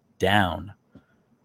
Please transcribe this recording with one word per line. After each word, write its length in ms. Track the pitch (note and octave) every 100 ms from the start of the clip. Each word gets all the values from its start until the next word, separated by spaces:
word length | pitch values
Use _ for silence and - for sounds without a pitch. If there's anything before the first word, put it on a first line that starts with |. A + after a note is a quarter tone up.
| _ -
down. 560 | F#2 G#2 F#2 D#2+ F#2+ - _ - _ _ _ _